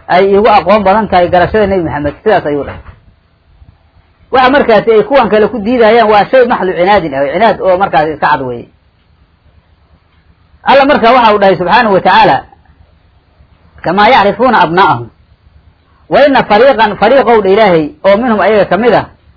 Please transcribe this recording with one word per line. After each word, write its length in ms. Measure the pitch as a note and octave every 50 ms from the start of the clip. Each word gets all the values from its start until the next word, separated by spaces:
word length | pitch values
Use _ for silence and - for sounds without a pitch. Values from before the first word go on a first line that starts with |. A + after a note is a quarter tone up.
| -
ay 180 | - E3+ F3+ G3
iigu 200 | G3 G3+ G3 G#3+ A#3+
aqoon 340 | G#3 G3 E3 F3+ G#3 A3 G3
badan 240 | F#3+ G3 A3+ G#3+
tahay 220 | E3+ G3 F3+ F3+ E3+
garashada 380 | F3+ F3+ F3 - - A3 G#3
Nebi 160 | F#3+ G3 F#3+ E3
Muxammed. 300 | D#3 C3+ D3 D3 C#3+ C#3+ - -
Sidaas 220 | A3 G3+ E3+ -
ayuu 180 | D3+ D3 C#3+ B2+
dhahay. 180 | A#2+ G2+ - - - - _ _ _ _ _ _ _ _ _ _ _ _ _ _ - _ _ _ _ _ _ _ _ _ _ _ _
Waxa 180 | - C4 B3+ B3+
markaasi 400 | C#4 C#4+ B3+ - A3 G3+ - A3+
ay 120 | A3+ G#3+ G#3
kuwan 260 | - C#4 C4+ A#3 F#3+
kale 180 | G#3 G#3+ G#3+
ku 120 | G3+ - A#3+
diidayaan 500 | F#3+ A3 C4 B3 A#3 G#3 A3+ A#3+ A3 G#3+
waa 140 | G#3+ G#3 F#3+ -
shay 120 | - C4 B3
maxlu 260 | A#3 B3 - G3 F#3 E3+
cinaadin 400 | E3 F3 F#3+ G#3 G3+ E3 D#3 C3+
ah, 80 | C3+ C#3+ C#3 D3
cinaad 280 | F3+ A3+ A3 F#3 -
oo 160 | - F#3 F3+
markaasi 340 | F3+ G3 F3 F3 E3 D3+ D#3+ D3+
iska 140 | C#3+ -
cad 140 | D3+ D3+ C#3
weeye. 260 | C3+ B2+ A#2+ A#2 - - _ _ _ _ _ _ _ _ _ _ _ _ _ _ _ _ _ _ _ _ _ _ _ _ _ _ _ _ _ _ _ _ _ _ _ _ _ _ -
Alla 220 | G3+ B3 C#4 C4+
marka 260 | C#4 D4 G3+ G#3 A3+ B3+
waxa 200 | B3+ A#3 A3 G#3+
uu 60 | G3+
dhahay 160 | G3 G3 F#3
subxaanahu 360 | D#3 F3+ E3+ G3 A#3+ A#3+ G#3+ G3
wa 80 | F3+
tacaala, 360 | - F#3 F#3 A3 G#3+ F3 C3+ B2 - - _ _ _ _ _ _ _ _ _ _ _ _ _ _ _ _ _ _ _ _ _ _ _ _ _ - -
"Kamaa 240 | - F3 G3+ G#3 A3+
yacrifuuna 480 | B3+ A#3 G3 G3+ F#3 - A#3+ B3+ A3 F#3+ F3
abnaa'ahum." 440 | D#3 E3 F#3 G3 D#3+ C#3+ A#2+ A#2 A2+ _ _ _ _ _ _ _ _ _ _ _ _ _ _ _ _ _ _ _ -
"Wa 100 | D#3 A3+ C#4
inna 140 | D4+ C4+ A#3 -
fariiqan," 540 | - G#3 G#3 - C#4+ B3+ G#3+ A3+ G#3 G3
fariiqow 440 | - G3 A3 C5+ - - A3+ A#3+ G#3+ G3
dha 60 | F#3
Ilaahay, 360 | G3 G#3+ A3 G3 F3 D#3+ D3+ D3 - _ -
"oo 100 | F#3+ G3+
minhum 220 | G#3 B3 B3+ A3 G3+
ayaga 240 | F3 G3 A3 G#3 F3+
ka 120 | - -
mid 160 | G3 A#3 A#3+ F#3+
ah, 120 | D3+ B2+ - - _ _ _ _